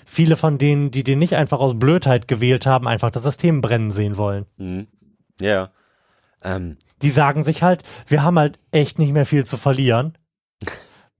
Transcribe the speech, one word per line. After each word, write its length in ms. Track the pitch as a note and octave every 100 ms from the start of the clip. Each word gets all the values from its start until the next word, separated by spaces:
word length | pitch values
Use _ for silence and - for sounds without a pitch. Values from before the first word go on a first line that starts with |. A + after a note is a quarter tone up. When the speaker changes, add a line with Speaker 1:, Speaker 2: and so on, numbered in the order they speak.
| -
Speaker 1:
viele 300 | - E3 D#3+
von 220 | D#3+ C#3+
denen, 320 | C#3+ C#3+ C#3+
die 120 | B2+
den 140 | B2+ C#3
nicht 180 | E3+ D3
einfach 240 | C#3+ B2+
aus 180 | C3+ A2+
Blödheit 500 | C3 F3 C#3 B2 -
gewählt 380 | A#2+ B2 B2+ C3+
haben, 200 | C3 A#2+
einfach 220 | A2+ A#2
das 120 | A#2+
System 360 | B2+ - E3+ D#3
brennen 300 | A#2 A#2 A2
sehen 260 | G2 G#2 G2+
wollen. 300 | G#2 G2+ G2 -
Speaker 2:
Mhm. 300 | F#2+ F#2 G#2+ _ _ _ _ -
Ja. 300 | G2 G2+ F#2+ _ _ _ _ _ _ _
Ähm. 340 | F#2 F#2+ F2 D#2 _ -
Speaker 1:
Die 80 | C#3+
sagen 340 | C3 C#3+ D3
sich 180 | D#3 D#3
halt, 200 | F3 F3+ - - -
wir 160 | D3
haben 160 | D3 E3+
halt 200 | D3 - _
echt 260 | D#3 C#3+ -
nicht 140 | D3+
mehr 120 | D3 C#3+
viel 180 | D3 C3
zu 100 | A#2+
verlieren. 640 | C#3+ C3 C3 A2+ D3+ - _ _ _ -
Speaker 2:
<laughs> 40 | G2+ - - _ _ _